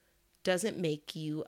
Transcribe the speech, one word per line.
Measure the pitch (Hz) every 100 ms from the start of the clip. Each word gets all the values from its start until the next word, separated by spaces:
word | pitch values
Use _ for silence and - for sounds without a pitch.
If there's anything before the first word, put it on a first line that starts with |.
| _ _ _ _
doesn't | - 185 214 -
make | 165 151 - 165
you | 156 156